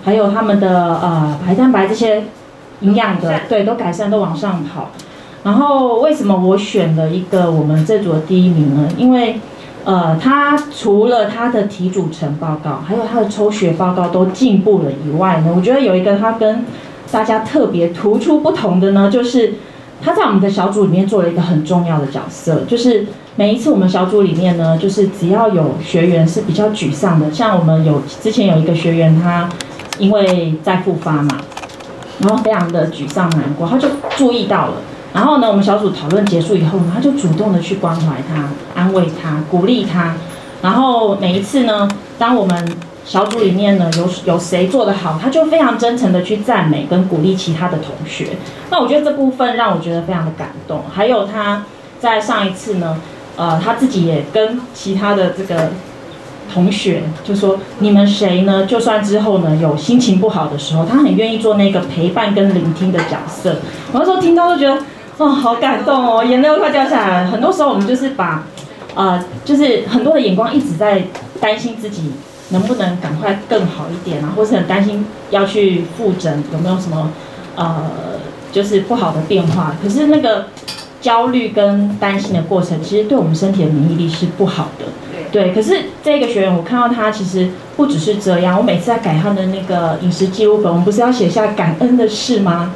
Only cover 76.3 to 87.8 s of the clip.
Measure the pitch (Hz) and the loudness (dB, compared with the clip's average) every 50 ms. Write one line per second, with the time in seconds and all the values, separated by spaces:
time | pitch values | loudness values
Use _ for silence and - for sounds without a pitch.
76.3 | 147 151 147 - 165 156 165 180 185 185 - 175 160 160 156 156 156 - - - | -2 -2 -4 -4 -4 -2 0 0 0 -2 -2 -4 -4 -4 -4 -4 -6 -8 -16 -18
77.3 | - - - - - - 170 165 165 156 156 156 - - - - - - - - | -18 -16 -16 -14 -6 -4 -4 -2 -2 -4 -4 -6 -8 -8 -10 -10 -10 -10 -12 -12
78.3 | - - - - - 196 202 202 208 196 190 - 240 - 190 165 156 156 - - | -16 -16 -18 -4 -2 -2 0 2 2 0 2 0 -2 0 0 -2 -2 -2 -2 0
79.3 | 202 190 170 160 - 180 165 151 - - 190 202 208 277 302 294 302 294 254 233 | 0 0 2 2 0 0 -2 -2 -4 -4 -4 -2 0 2 2 4 4 4 4 2
80.3 | 214 196 - - - - - - - - - - - - - 254 233 233 247 254 | 0 0 -4 -8 -14 -18 -16 -16 -14 -14 -16 -20 -20 -6 -2 0 2 2 2 2
81.3 | 247 254 226 202 - 214 202 202 202 202 202 208 202 - 214 202 196 196 196 - | 0 0 -2 0 0 2 2 2 2 2 0 0 -2 -2 -2 -2 -2 -2 -2 -2
82.3 | 196 170 160 - 202 180 165 - 180 156 - - 202 208 214 208 285 247 170 160 | -2 -2 -2 0 0 0 0 0 -4 -4 -4 -2 0 0 2 2 2 2 2 0
83.3 | 160 - 196 196 196 190 160 151 156 143 143 170 165 170 170 165 - - 180 165 | 0 0 0 0 2 2 2 2 2 2 2 2 2 0 0 -2 -2 -2 -4 -4
84.3 | - - 202 185 - 165 139 - - - - - - - - - - 175 156 - | 0 0 0 0 0 -4 -6 -8 -8 -12 -12 -12 -12 -14 -14 -14 -12 -12 -10 -2
85.3 | - 208 196 180 185 214 214 320 381 349 - - - - - 302 294 285 247 226 | 0 0 0 2 2 0 2 2 2 0 0 -6 -12 -4 0 0 2 2 2 0
86.3 | 233 208 190 190 180 170 160 - 247 240 240 233 240 226 214 214 208 214 196 170 | 0 0 2 2 2 0 0 -2 0 0 2 2 0 0 0 -2 -2 -2 -6 -4
87.3 | 185 190 185 180 - - - - - - | 0 0 0 0 -2 -8 -14 -12 -2 0